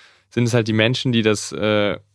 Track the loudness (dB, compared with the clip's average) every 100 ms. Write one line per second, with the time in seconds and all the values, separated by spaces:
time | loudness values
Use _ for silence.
0 | -20 _ _ -2 0 0 0 2 2 0
1 | 0 0 2 0 -4 -4 -2 0 0 -4
2 | _